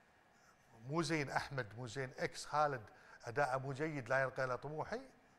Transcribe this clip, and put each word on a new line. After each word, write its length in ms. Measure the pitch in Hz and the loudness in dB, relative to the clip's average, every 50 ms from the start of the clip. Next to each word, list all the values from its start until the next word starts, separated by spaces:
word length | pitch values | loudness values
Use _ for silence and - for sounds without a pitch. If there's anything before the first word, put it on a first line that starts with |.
| - - - - - - - - - - - - - - - 113 113 | -20 -20 -20 -20 -20 -20 -20 -20 -20 -20 -20 -20 -20 -20 -20 -14 -6
مو 160 | 131 147 170 | -2 0 2
زين 280 | 160 143 165 151 139 - | 2 4 2 2 2 2
أحمد، 440 | - - - - 143 135 120 101 104 113 | 0 0 0 0 -2 -2 -4 -4 -4 -8
مو 80 | 127 | -8
زين 240 | 117 - 139 131 131 - - | -6 -4 -4 -4 -4 -2 -2
إكس 280 | 175 - - - - | -2 -2 -2 -4 -6
خالد، 360 | - 143 147 151 147 139 120 101 - - - - - - - - | 0 4 4 4 4 4 0 -6 -10 -18 -20 -20 -20 -16 -12 -8
أداءه 340 | 117 110 139 143 127 131 135 | -2 2 4 4 4 4 0
مو 140 | 131 139 | 0 -2
جيد، 360 | 135 127 156 165 151 139 117 113 | -2 -2 -2 -2 -2 -2 0 2
لا 120 | 131 135 | 4 4
يرقى 240 | 135 127 131 139 131 | 4 2 2 0 0
إلى 140 | 127 123 - | 0 0 -2
طموحي، 420 | - 143 156 156 139 - 214 254 269 - - - - - - | -4 -6 -4 -4 -4 -4 -4 -6 -8 -10 -18 -20 -20 -20 -20